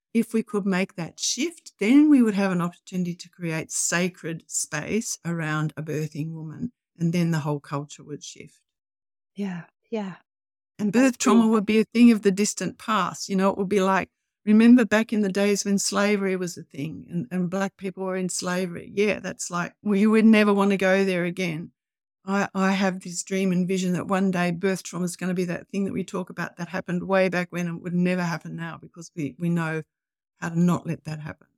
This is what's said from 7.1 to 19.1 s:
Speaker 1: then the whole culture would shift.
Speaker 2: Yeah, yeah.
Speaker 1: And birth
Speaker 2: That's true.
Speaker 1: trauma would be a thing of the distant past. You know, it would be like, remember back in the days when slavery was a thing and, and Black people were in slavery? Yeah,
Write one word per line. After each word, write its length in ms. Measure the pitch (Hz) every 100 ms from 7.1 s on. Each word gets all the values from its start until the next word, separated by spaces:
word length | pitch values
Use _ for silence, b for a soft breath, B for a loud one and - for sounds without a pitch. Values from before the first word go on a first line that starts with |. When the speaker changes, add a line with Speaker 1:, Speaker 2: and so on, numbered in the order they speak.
Speaker 1:
then 200 | 175 165
the 80 | 160
whole 200 | 147 147
culture 440 | - 143 147 -
would 200 | 143 143
shift. 380 | - - - _ _ _ _ _ _ _ _ -
Speaker 2:
Yeah, 300 | 196 175 - _ _
yeah. 240 | 220 196 170 _ _ _ _ _ -
Speaker 1:
And 120 | 208
birth 260 | 214 269 -
Speaker 2:
That's 0 |
true. 160 | 247
Speaker 1:
trauma 140 | 233 220
would 180 | 220 202
be 140 | 214
a 60 | 208
thing 260 | 233 240
of 100 | 214
the 100 | 202
distant 460 | 190 208 - 185 -
past. 520 | - 214 170 160 -
You 60 | 190
know, 140 | 196
it 80 | -
would 120 | 190
be 100 | 208
like, 280 | 190 190 - _ _ _ 208
remember 400 | 214 233 247 220
back 260 | 208 220
in 100 | 214
the 100 | 202
days 340 | 190 202 202 202
when 140 | 202
slavery 560 | - 196 202 208 196 185
was 220 | 175 170
a 60 |
thing 420 | - 170 156 139 -
and, 180 | 175 -
and 180 | 180 175
Black 280 | 190 196 -
people 260 | 196 185
were 120 | 190 185
in 140 | 180
slavery? 640 | - 180 180 185 170 -
Yeah, 260 | 196 208